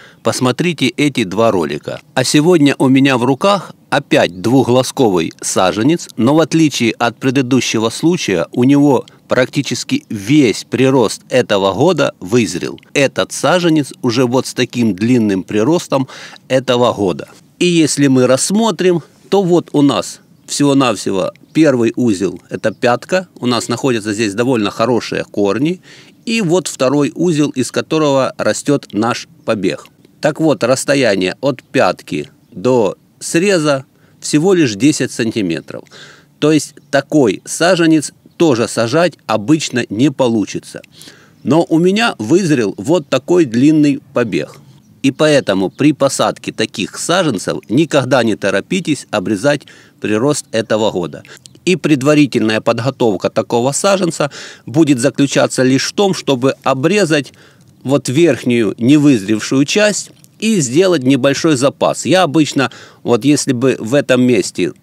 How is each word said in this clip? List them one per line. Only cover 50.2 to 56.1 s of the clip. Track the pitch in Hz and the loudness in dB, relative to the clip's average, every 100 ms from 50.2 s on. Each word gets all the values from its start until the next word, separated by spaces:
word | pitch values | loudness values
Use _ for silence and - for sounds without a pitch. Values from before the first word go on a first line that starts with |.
| 135 147 - | 0 -2 -4
этого | 110 107 110 107 | -6 -2 0 0
года. | 92 82 71 - - - - | -2 -6 -8 -18 -20 -20 -6
И | 175 180 | -2 0
предварительная | - 147 135 151 139 117 110 110 | 0 0 2 4 2 2 0 0
подготовка | - 117 123 131 120 90 - | 0 -2 -4 -2 0 0 -2
такого | - - 120 127 | -4 -2 -2 -2
саженца | 139 196 190 175 - 147 - - - - | -2 0 0 -2 -4 -6 -8 -18 -18 -4
будет | 127 156 127 | 2 2 2
заключаться | 135 - 139 143 131 - | 0 0 0 2 0 0
лишь | 131 131 - | 0 0 -2
в | |
том, | - 196 | -2 0